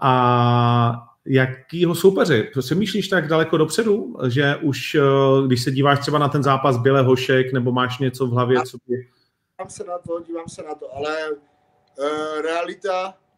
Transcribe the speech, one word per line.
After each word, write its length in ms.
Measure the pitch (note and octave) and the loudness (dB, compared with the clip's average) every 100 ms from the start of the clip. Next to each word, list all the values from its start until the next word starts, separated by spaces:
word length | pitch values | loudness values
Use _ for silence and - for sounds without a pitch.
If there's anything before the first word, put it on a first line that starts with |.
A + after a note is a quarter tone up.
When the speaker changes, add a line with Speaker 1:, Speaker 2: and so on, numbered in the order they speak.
Speaker 1:
A 1040 | C#3 B2+ B2 B2 A#2+ A#2+ A#2+ A#2+ A#2 A#2+ - _ | 0 2 4 4 4 2 2 2 2 -2 -10 _
jakýho 680 | C#3 C3 B2+ - - E3 E3+ | 0 0 0 -4 -10 -2 -2
soupeře? 560 | E3+ G3 F#3+ F#3+ A#2 - C3+ | 2 4 4 2 2 0 -4
Přemýšlíš 480 | A#2+ E3+ G#3+ G#3 - | -4 -2 -2 -4 -2
tak 200 | F#3 D3+ | -2 0
daleko 280 | D#3+ D#3+ D#3+ | 0 2 0
dopředu, 600 | D#3 - A3 G#3 C#4 - B2+ | 0 0 0 0 -2 -4 -2
že 280 | B2+ C#3+ D3 | 2 0 0
už, 380 | D3+ B2 - | -2 -4 -2
eh, 60 | D#3 C#3 C#3 C3+ C3+ C3+ | 2 4 4 4 4 2
když 160 | A#2+ | 0
se 60 | C#3 | 0
díváš 280 | C3 C#3 C#3 | 0 2 2
třeba 200 | D#3 D3+ | 0 0
na 100 | C#3 | 0
ten 140 | D3 | 0
zápas 340 | C3+ C3+ C#3+ A#2+ | 0 2 2 2
Bělé 240 | C3+ C3+ | 2 4
Hošek, 500 | B2+ B2+ - C3 B2+ | 4 2 2 0 0
nebo 200 | C3 B2 | -2 -2
máš 260 | B2 B2 B2 | -2 -2 -2
něco 280 | C3 B2+ B2+ | -4 -2 -2
v 40 | |
hlavě, 260 | B2 B2 B2 | 0 2 0
Speaker 2:
Já 60 | |
Speaker 1:
co 160 | B2 A#2+ B2+ | -2 -8 -8
by- 100 | B2 B2+ _ _ _ _ - | -8 -10 _ _ _ _ -18
Speaker 2:
Dívám 120 | F#3+ | -16
se 140 | - | -16
na 140 | F#3+ F3 | -12 -12
to, 220 | E3 E3+ E3 | -10 -10 -10
dívám 220 | E3 E3 | -12 -12
se 140 | - | -16
na 120 | D#3 | -14
to, 200 | D3 C#3+ C3+ | -14 -14 -10
ale, 320 | D3+ D#3 D#3 D3 _ _ _ _ _ - | -6 -6 -6 -10 _ _ _ _ _ -6
eh, 400 | C#3+ D3+ D#3 D#3 | -4 -4 -6 -6
realita 760 | D#3+ E3 E3+ G3 G3 F#3 F#3+ - _ | -4 -4 -6 -8 -4 -4 -6 -12 _